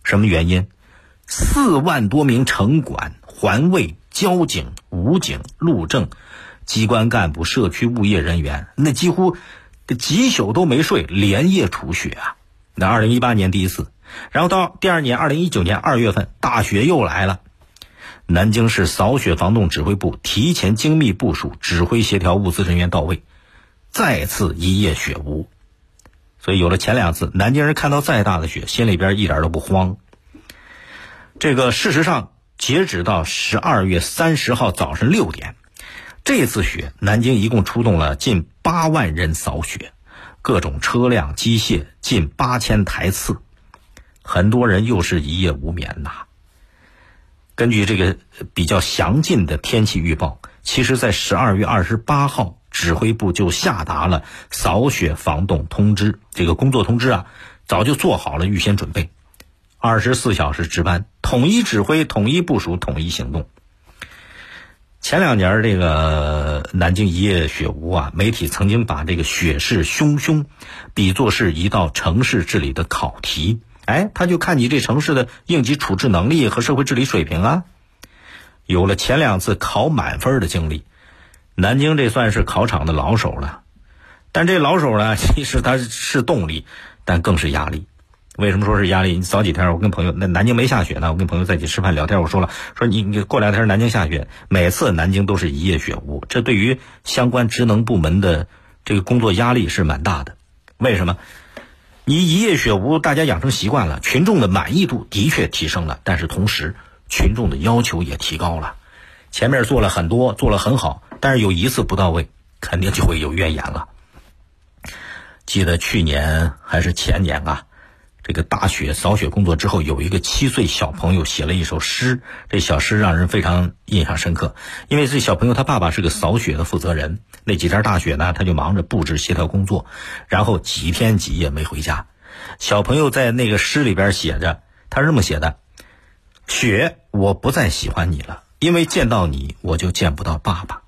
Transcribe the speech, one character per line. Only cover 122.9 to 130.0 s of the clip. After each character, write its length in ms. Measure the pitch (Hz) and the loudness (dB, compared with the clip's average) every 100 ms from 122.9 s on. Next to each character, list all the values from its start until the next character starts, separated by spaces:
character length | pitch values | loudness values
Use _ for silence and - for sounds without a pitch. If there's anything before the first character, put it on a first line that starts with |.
| 107 | 2
让 200 | 101 82 | 2 2
人 100 | 90 | 2
非 140 | 107 | 0
常 300 | 85 87 87 - | 0 2 0 -4
印 220 | - 98 80 | -2 0 0
象 100 | 82 | -2
深 160 | - | -2
刻。 220 | 82 82 - - - - | -2 -4 -6 -14 -16 -2
因 80 | 143 | 0
为 100 | 135 | 2
这 140 | 139 | 0
小 140 | - | 0
朋 120 | 90 117 | 2 2
友 60 | |
他 100 | 123 | 2
爸 160 | 135 127 | 2 0
爸 120 | 82 | 0
是 100 | 82 | 0
个 80 | 85 | -2
扫 300 | - 80 117 | -2 0 0
雪 180 | - 76 | 0 -2
的 80 | |
负 140 | 82 87 | -2 -2
责 140 | 90 | -2
人， 280 | 78 76 90 - - | -2 -4 -8 -12 -10
那 100 | - | -4
几 160 | 95 87 | -2 0
天 120 | 101 | 0
大 160 | 110 90 | 2 0
雪 180 | - 71 | 0 -2
呢， 180 | 85 | -2
他 100 | 85 | 0
就 80 | 92 | 0
忙 240 | 80 73 98 | 0 0 -2
着 60 | |
布 200 | 80 85 | 0 -2
置 120 | 76 76 | -2 -2
协 160 | - | -2
调 140 | 82 82 | -2 0
工 180 | 98 | 0
作， 220 | 98 98 - - | 0 -2 -4 -14